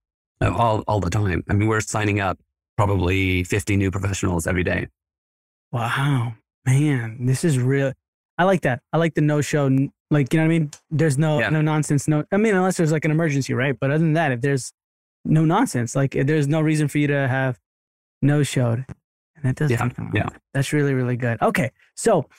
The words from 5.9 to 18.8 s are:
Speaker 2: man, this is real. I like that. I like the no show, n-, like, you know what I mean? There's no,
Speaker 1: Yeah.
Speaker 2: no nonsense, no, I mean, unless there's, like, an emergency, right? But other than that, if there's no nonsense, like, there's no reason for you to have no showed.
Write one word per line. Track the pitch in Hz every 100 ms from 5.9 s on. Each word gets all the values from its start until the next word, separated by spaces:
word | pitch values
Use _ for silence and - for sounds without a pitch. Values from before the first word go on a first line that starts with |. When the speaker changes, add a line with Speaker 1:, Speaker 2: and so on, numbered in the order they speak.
| 120 143 135 120 113 _ _ 127
Speaker 2:
man, | 135 151 135 113 113 123
this | 131
is | 175 131
real. | 123 139 135 - _ _ _ -
I |
like | 185 185
that. | 147 120 -
I | 156
like | 165
the | 165
no | 151 151
show, | 139 151 139
n-, | 135 139 _ -
like, | 147 131
you | 160
know |
what | 160
I | 165
mean? | 147 - -
There's | 151 160 131
no, | 156 151
Speaker 1:
Yeah. | 104
Speaker 2:
no | 156
nonsense, | 156 151 143 147 -
no, | 151 151
I | 196
mean, | 220
unless | 190 185 180
there's, | 160
like, | 160
an | 160
emergency, | 156 165 139 131
right? | 120 139 131
But | 135
other | 151
than | 165
that, | 156 156
if | 123
there's | 139 139 - _ _ _ _ _
no | - 156
nonsense, | 156 185 262 123 117
like, | - 139
there's | 135 139 156 139
no | 160
reason | 156 156 147
for | 151
you | 147
to | 143 135
have | 135 131 120 _ _ _ _ _ -
no | 139 147
showed. | 143 143 120 113